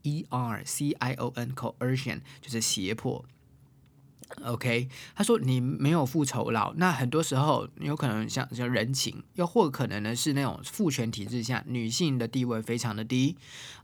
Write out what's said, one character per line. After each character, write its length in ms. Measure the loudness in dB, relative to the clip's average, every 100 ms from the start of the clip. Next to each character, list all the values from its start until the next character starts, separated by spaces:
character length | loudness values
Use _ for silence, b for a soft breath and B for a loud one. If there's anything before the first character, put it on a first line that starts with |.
E 240 | -4 -4 -2
R 340 | -2 -2 -4
C 280 | -6 -2 -2
I 200 | 0 -2
O 180 | -2 -4 -4
N，coercion， 840 | -6 -4 -6 -4 -2 -2 -2 -6 B B
就 80 | -8
是 100 | -4
胁 320 | -2 -2 -2
迫。” 320 | -2 -4 -6 -8 -20 _ -20 -20 _ -20 _ -20 -20 -20 -12
OK， 460 | -6 -4 0 0 0 B B
他 80 | 0
说 160 | 4 4
你 220 | 4 2
没 300 | 2 2 4
有 140 | 4
付 200 | 4 2
酬 260 | 0 0 0
劳， 240 | 0 0
那 160 | 2 2
很 180 | 4 2
多 140 | 2
时 140 | 2 2
候 320 | 4 2 0 -6
有 140 | -4
可 140 | 0 0
能 200 | 0 -2
像， 240 | -4 -4
像 140 | -4 0
人 240 | 2 2
情， 300 | 0 -2 -4 -8
又 120 | -4 2
或 240 | 4 4
可 160 | 2 0
能 160 | 0
呢 140 | -2 0
是 160 | 2
那 100 | 2
种 180 | 0 -2
父 260 | -6 0 2
权 200 | 2 0
体 140 | -2
制 180 | -4 -4
下 200 | 0 -2 -2
女 220 | -2 -2
性 300 | 2 2 2
的 80 | 0
地 180 | 0
位 160 | 0 0
非 160 | -2 -2
常 180 | -2
的 100 | -4
低， 320 | 0 4 4 2 B B B B